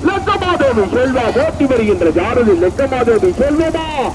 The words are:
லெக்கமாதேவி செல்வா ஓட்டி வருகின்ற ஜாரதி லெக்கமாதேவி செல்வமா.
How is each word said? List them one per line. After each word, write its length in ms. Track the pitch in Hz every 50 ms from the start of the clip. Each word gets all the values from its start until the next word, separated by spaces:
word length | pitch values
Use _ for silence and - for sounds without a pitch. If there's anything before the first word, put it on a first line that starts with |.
| 269
லெக்கமாதேவி 760 | 320 392 392 - 427 403 - 381 359 349 302 285 269 233 220 196 185 -
செல்வா 300 | 466 508 269 254 254 240 214 - 240 294
ஓட்டி 200 | 320 - - 294
வருகின்ற 420 | 262 262 233 220 208 202 180 175 165
ஜாரதி 440 | 156 170 175 214 247 254 240 214 196 165
லெக்கமாதேவி 680 | 175 190 202 - 277 262 262 254 240 233 226 214 190 180 175 -
செல்வமா. 480 | 247 285 294 302 320 320 320 330 320 311 311 285 247 381 -